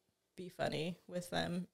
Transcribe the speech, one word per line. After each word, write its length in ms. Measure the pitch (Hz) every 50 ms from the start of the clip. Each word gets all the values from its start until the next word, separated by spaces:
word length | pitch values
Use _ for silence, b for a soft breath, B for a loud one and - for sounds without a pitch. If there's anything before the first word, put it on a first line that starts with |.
| _ _ _ _ _ _ -
be 140 | - 180 175
funny 480 | - - - - - - 156 180 175 - -
with 220 | - 180 180 175 -
them, 380 | - 165 165 170 175 180 175 -